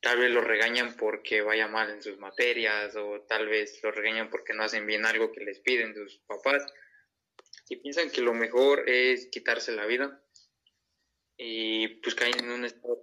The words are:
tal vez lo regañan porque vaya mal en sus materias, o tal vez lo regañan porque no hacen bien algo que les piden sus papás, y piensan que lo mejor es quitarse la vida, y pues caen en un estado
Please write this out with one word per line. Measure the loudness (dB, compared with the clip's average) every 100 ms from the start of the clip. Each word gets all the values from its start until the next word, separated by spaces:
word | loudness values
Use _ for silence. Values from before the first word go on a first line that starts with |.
tal | 2 4
vez | 6
lo | 4
regañan | 4 2 2 2 -2 -2
porque | -2 -2 0 0
vaya | 2 2 2
mal | 0 -2
en | -4
sus | -12 -12
materias, | -14 0 0 2 0 0 -2 -6
o | -6 -8
tal | -4 -2 0
vez | 0 -2 -4
lo | -4
regañan | -2 -2 -2 -4
porque | -8 -6
no | -4
hacen | -2 -4 -2
bien | 0 2
algo | 2 0
que | -2 -10
les | -6
piden | 0 0 0 -6
sus | -14 -18 _
papás, | -4 0 0 -2 -16 -20 _ _ _ _ -20 _ -20 _
y | -12
piensan | -6 -2 -2
que | 0
lo | 0
mejor | 2 2 6 6 6 4
es | 2 4 2 -4
quitarse | -6 -2 -2 -2
la | -4 0
vida, | 0 -2 -6 _ _ _ _ _ _ _ _ _ _ _ _
y | -8 -4 -2 0 -2 -2
pues | -4 0
caen | 2 2
en | 0
un | -4
estado | -4 -6 -4 -2